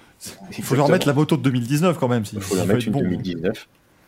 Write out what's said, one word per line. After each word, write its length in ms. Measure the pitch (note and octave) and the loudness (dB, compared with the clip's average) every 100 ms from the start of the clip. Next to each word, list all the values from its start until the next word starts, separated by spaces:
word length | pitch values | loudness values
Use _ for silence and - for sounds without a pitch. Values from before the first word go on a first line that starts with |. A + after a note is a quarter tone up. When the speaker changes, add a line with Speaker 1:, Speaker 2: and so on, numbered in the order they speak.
| - _ - - - - | -20 _ -20 -18 -14 -10
Speaker 1:
il 60 | |
faut 120 | - C3+ | -2 2
leur 100 | D3 | 4
Speaker 2:
Exactement. 40 | |
Speaker 1:
mettre 180 | F3+ - | 4 2
la 60 | |
moto 240 | C3+ D#3 D#3 | 2 2 2
de 40 | |
deux 80 | C3 | 2
mille 160 | B2+ A#2 | 0 0
dix-neuf 300 | D3 F3+ - | 2 2 2
quand 80 | B2+ | 0
même, 160 | B2 G2+ | 0 -2
si, 100 | G2+ | -6
Speaker 2:
Il 60 | |
faut 80 | F#2+ | -4
Speaker 1:
s'il 80 | F#2+ | 0
Speaker 2:
leur 80 | F2 | 2
Speaker 1:
veut 80 | |
Speaker 2:
mettre 140 | A#2+ A2+ | 2 0
Speaker 1:
être 0 | |
Speaker 2:
une 60 | |
Speaker 1:
bon. 60 | - | 0
Speaker 2:
deux 60 | F2+ | 0
mille 140 | F2 | -2
dix-neuf. 480 | F#2 E2 F2+ - - _ _ _ | -4 -4 -4 -4 -10 _ _ _